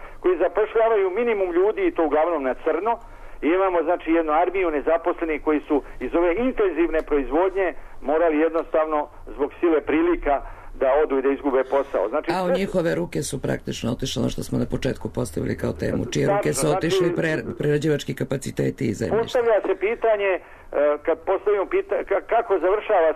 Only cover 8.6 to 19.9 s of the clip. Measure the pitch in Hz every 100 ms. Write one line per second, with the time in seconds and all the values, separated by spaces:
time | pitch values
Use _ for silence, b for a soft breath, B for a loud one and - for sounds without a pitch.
8.6 | 135 160 156 151 147 B - 110 143 -
9.6 | 175 - - 151 175 165 147 135 - B
10.6 | B 123 131 143 147 135 135 127 143 131
11.6 | 127 139 135 120 101 147 156 180 180 180
12.6 | 196 190 165 160 175 156 139 135 - 135
13.6 | - - 117 - 139 123 127 - - 123
14.6 | 123 - 131 113 - - 123 - 113 107
15.6 | - - 113 - - 147 139 - 151 -
16.6 | 156 151 160 190 170 165 165 156 - -
17.6 | 147 147 151 143 - 135 131 139 - -
18.6 | 135 - 123 101 - 220 226 254 233 202
19.6 | - 190 202